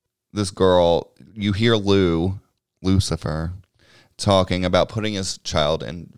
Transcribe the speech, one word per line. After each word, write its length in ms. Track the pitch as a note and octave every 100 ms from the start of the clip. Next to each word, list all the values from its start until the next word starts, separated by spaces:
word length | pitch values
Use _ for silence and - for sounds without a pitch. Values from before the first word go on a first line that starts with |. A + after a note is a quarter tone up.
| _ _ _
this 180 | G#2 G2
girl, 600 | - F#2 F2+ E2+ E2+ - _ C2
you 180 | G#2+ G2+
hear 240 | G2 A#2 A2+
Lou, 640 | G2 G2 F2+ E2 F2+ G2 - _ _ _
Lucifer, 720 | F#2+ F#2+ - E2 - D#2 E2 F2+ - _ _ _ _ -
talking 480 | G#2 F#2+ F2+ F2+
about 240 | F2+ F2+ -
putting 260 | A2 G#2+
his 240 | G2+ F#2+ -
child 440 | - E2+ D2 D#2+
in 300 | B1 E2+ -